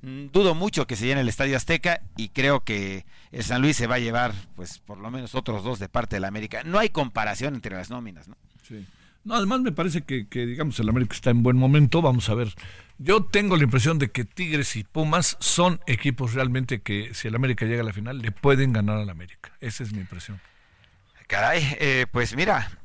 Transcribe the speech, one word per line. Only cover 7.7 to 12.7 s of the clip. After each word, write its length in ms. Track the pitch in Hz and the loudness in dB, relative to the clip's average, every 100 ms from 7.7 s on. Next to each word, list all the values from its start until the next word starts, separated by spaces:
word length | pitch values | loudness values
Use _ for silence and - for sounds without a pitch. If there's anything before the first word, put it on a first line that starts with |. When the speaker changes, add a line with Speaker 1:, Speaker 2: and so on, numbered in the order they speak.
| 95 | -10
Speaker 1:
las 120 | 92 | -10
nóminas, 380 | 123 117 82 80 | -12 -14 -18 -20
¿no? 80 | - _ _ - | -20 _ _ -20
Speaker 2:
Sí. 180 | 110 95 - - _ 214 | -18 -18 -20 -20 _ -4
No, 100 | 233 | -2
además 240 | 196 254 | 0 0
me 140 | 254 | 0
parece 280 | 151 170 160 | -2 -2 -2
que, 260 | - 131 101 | -4 -8 -6
que, 160 | 127 120 | -6 -6
digamos, 340 | 123 156 120 | -4 -4 -2
el 80 | 110 | 0
América 260 | 120 123 | 2 0
está 160 | - - | 0 2
en 140 | 120 | 4
buen 140 | 123 127 | 6 6
momento. 440 | 131 147 139 160 | 6 8 8 6
Vamos 280 | 156 123 110 | 4 2 2
a 60 | 110 | 0
ver. 200 | 113 - - | -2 -6 -16